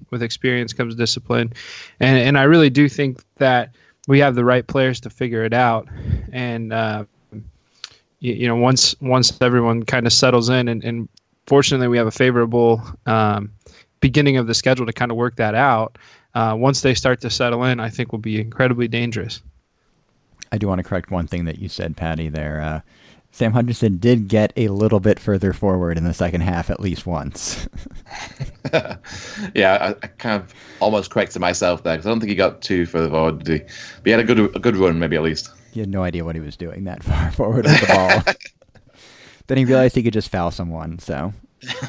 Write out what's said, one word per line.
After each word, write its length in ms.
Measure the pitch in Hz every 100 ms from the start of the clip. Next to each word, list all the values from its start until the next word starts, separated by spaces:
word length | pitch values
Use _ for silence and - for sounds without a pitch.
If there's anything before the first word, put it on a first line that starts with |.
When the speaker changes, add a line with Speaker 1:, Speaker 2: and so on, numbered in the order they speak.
| -
Speaker 1:
with 140 | 120
experience 500 | 117 - 127 123 113
comes 220 | - 120 113
discipline. 580 | 117 131 - 120 117 117 - - - -
And, 180 | 127 131
and 200 | 123 139
I 60 |
really 260 | 139 165 147
do 180 | 127 147
think 320 | - 139 127 _ -
that 400 | 131 123 120 _ _ _ -
we 120 | 139
have 160 | 143 123
the 100 | 120
right 200 | 127 120
players 340 | 139 131 123
to 80 | 117
figure 340 | - 127 113
it 100 | 113
out. 340 | 120 123 113 - - - - -
And, 420 | 127 123 117 113
uh, 320 | 113 110 107 104 _ _
y-, 80 | 107 - _ _ _ - _ _ -
you 280 | 123 107 123
know, 80 | 120
once, 400 | 123 127 - -
once 380 | 131 127 120 -
everyone 420 | 127 123 117 117
kinda 260 | 110 127 117
settles 400 | 117 131 123 117
in, 200 | 127 120
and, 140 | 113
and 260 | 117 117 110 _ _ _ -
fortunately 440 | 139 - 135 123
we 80 | 120
have 100 | 113
a 40 |
favorable, 680 | - 127 120 117 120 117 113 110 - -
um, 460 | 110 107 104 104 - _ - _ -
beginning 380 | 139 147 143 131
of 100 | 117
the 60 |
schedule 320 | 117 131 131 117
to 80 |
kinda 200 | - 120
work 220 | 113 120 120
that 180 | 110
out. 440 | 107 139 113 110 - _ _ _
Uh, 220 | 117 113 110
once 240 | 131 131
they 120 | 135
start 280 | 120 131 123
to 80 | 120
settle 340 | - 123 117
in, 160 | 127 120
I 100 | 110
think 220 | 104 120
we'll 80 | 113
be 200 | 110 107
incredibly 480 | 110 - 127 120 120
dangerous. 540 | 117 120 113 113 - - _ _ _ _ _ _ _ _ - -
Speaker 2:
I 60 | 104
do 100 | 101
wanna 160 | 92
correct 280 | 87 92 -
one 160 | 92 82
thing 180 | 87 82
that 140 | 78
you 80 | 98
said, 300 | - 87 78
Patty, 320 | 82 80 80
there. 320 | 76 76 76
Uh, 200 | 78 78 - _ _ _ _
Sam 220 | - 117
Hutchinson 440 | 120 120 117 110 90
did 300 | 117 120 98
get 240 | 110 107 -
a 120 | 110
little 300 | 98 107 107
bit 200 | 104 101
further 340 | - 98 95
forward 460 | - 101 92 87 82
in 40 |
the 120 | 85 -
second 260 | 87 87
half 300 | 87 85 85
at 80 | -
least 260 | 98 82 92
once. 640 | 80 69 - - - -
<laughs> 40 | - - - - - - - 135 - -
Speaker 3:
<laughs> 0 | 160 - 95 - - - - 196
Yeah, 240 | - 95 95
I, 80 | 92 101
I 40 | 101 -
kind 240 | 120 104
of 120 | 90 - - -
almost 320 | 104 107 92
corrected 280 | 113 98 95
myself 440 | 87 87 90 85
there, 120 | 85 80
'cause 100 | 95
I 40 |
don't 100 | 113
think 100 | 107
he 60 | 95
got 260 | 92 -
too 240 | - 92 85
further 240 | 85 80
forward, 340 | 78 80 76
did 180 | 76 78
he? 40 | -
But 380 | - - - 92
he 60 |
had 80 | 113
a 40 |
good, 320 | 117 117 101 104
a 40 |
good 160 | 110 98
run, 240 | 92 82
maybe, 160 | 82 80
at 60 |
least. 280 | 80 78 - - _
Speaker 2:
He 80 | 113
had 100 | 104
no 140 | 98
idea 220 | 90 85 82
what 100 | 82
he 60 |
was 160 | 73 -
doing 260 | 85 92 95
that 180 | 80
<laughs> 60 | -
far 220 | 76 82
forward 340 | - 107 123 131
with 140 | 151
the 60 | -
ball. 460 | 95 92 98 - -
Speaker 3:
<laughs> 40 | - _ _ - _ _ - - - - -
Speaker 2:
Then 100 | 131
he 80 | 127
realized 300 | 131 131 -
he 80 |
could 100 | 117
just 160 | 107 -
foul 220 | 95 87
someone, 480 | - 87 82 80 87
so 340 | - 76 87 107 - _ - -